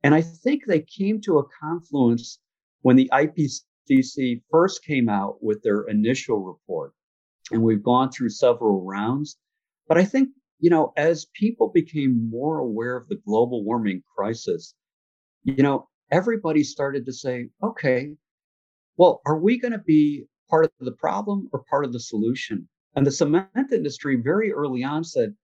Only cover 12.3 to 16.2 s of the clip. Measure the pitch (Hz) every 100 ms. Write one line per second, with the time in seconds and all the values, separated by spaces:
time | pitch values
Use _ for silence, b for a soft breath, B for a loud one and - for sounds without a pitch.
12.3 | 113 143 156 131 107 120 127 110 - 101
13.3 | 110 120 123 101 120 107 92 _ - 101
14.3 | 113 - 85 - _ _ _ _ _ _
15.3 | _ - 135 139 135 - _ _ 160